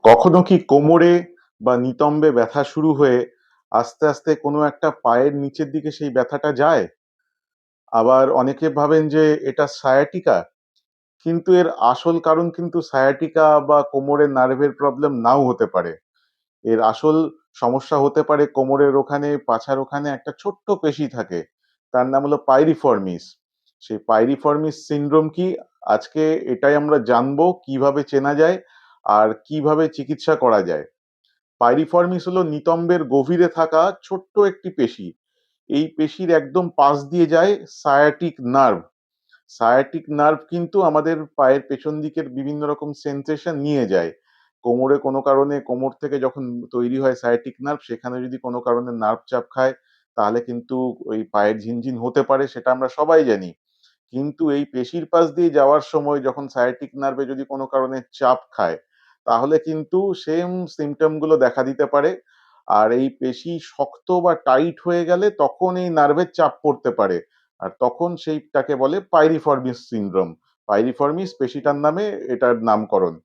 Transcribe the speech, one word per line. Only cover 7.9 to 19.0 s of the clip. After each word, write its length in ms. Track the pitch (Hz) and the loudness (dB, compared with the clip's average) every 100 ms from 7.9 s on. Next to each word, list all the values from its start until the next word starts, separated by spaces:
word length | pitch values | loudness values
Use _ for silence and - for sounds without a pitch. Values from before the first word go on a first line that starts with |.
আবার 400 | 117 117 131 135 | 0 4 4 4
অনেকে 360 | - 131 135 160 | 2 0 -2 -4
ভাবেন 400 | 143 147 160 156 | 0 2 2 2
যে 300 | 156 156 151 | 2 2 2
এটা 240 | 135 127 143 - | -2 -2 -4 -2
sciatica, 680 | 135 135 143 185 165 95 - _ _ _ _ _ _ _ | 2 2 2 -2 0 0 -2 _ _ _ _ _ _ _
কিন্তু 280 | 165 170 165 | -4 -2 4
এর 160 | 180 165 - | 4 4 2
আসল 420 | 117 127 170 165 | 0 2 0 0
কারণ 300 | 165 160 175 | 2 0 0
কিন্তু 280 | 170 170 170 | -6 -6 -6
sciatica 880 | 160 139 135 139 160 160 156 151 143 | -4 0 2 0 -2 2 4 4 4
বা 160 | 147 | 2
কোমরের 480 | 143 139 139 147 147 | 2 -4 -2 2 2
নার্ভের 420 | 135 127 131 143 | 2 0 2 -2
প্রবলেম 400 | - 143 127 147 | 0 -4 0 -2
নাও 360 | 131 117 139 127 | 0 2 2 2
হতে 180 | 120 107 | 0 -2
পারে। 300 | 92 85 80 _ _ _ _ _ _ | -2 -4 -10 _ _ _ _ _ _
এর 160 | 113 113 | -2 2
আসল 500 | 110 110 156 156 160 - _ | 2 2 0 2 -2 -8 _
সমস্যা 420 | - 123 131 - 147 | -6 -2 -2 -2 0
হতে 240 | 139 143 | 2 0
পারে 240 | 147 147 147 | 0 0 0
কোমরের 500 | 135 131 139 143 | 0 -2 2 2
ওখানে, 400 | 135 | 2